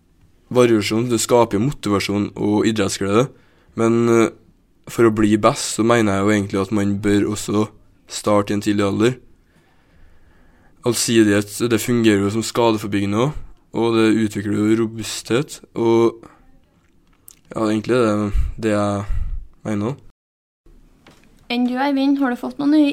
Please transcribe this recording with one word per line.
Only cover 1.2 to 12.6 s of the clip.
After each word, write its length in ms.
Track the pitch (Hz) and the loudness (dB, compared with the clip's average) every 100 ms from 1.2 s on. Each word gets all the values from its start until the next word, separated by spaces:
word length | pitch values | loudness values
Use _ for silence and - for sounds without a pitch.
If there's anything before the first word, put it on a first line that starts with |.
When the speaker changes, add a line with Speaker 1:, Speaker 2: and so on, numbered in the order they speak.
Speaker 1:
skaper 340 | - 123 117 - | 2 2 2 0
jo 80 | 123 | -2
motivasjon 640 | 147 107 101 - 101 101 - | -4 -2 -2 0 -2 -4 -4
og 300 | 104 104 110 | -2 0 0
idrettsglede, 560 | 110 95 - 98 104 131 - _ _ _ - | 0 -2 -4 0 0 0 -4 _ _ _ -4
men, 340 | 113 117 117 | 0 2 4
eh, 200 | 117 110 - _ _ _ _ - | 4 2 -2 _ _ _ _ -10
for 200 | - 117 | 2 2
å 40 | |
bli 220 | 110 107 107 | 4 2 4
best, 400 | 110 135 - - | 2 0 -4 -2
så 80 | 113 | 0
mener 280 | 120 107 | 2 2
jeg 80 | 98 | 0
jo 120 | 101 | 0
egentlig 280 | 107 98 101 | 0 0 -4
at 100 | 98 | -2
man 280 | 107 101 101 | -2 -2 -2
bør 300 | 104 101 98 | 0 2 0
også 360 | 104 - 104 107 - _ _ _ | -4 -4 -2 -2 -6 _ _ _
starte 440 | - - 104 101 | -8 0 0 0
i 20 | |
en 80 | 104 | -4
tidlig 240 | 104 101 101 | -2 -2 -2
alder. 300 | 101 110 127 - - _ _ _ _ _ _ - - - _ _ _ _ _ 123 | 0 0 -2 -10 -20 _ _ _ _ _ _ -20 -20 -20 _ _ _ _ _ -4
Allsidighet, 840 | 113 - 117 107 101 104 - 117 | -2 2 4 4 2 -2 -4 -2
det 120 | 113 | -2
fungerer 400 | - 120 110 101 | 0 2 2 2
jo 80 | 101 | 0
som 160 | 110 110 | -2 -4
skadeforebyggende 720 | - | 0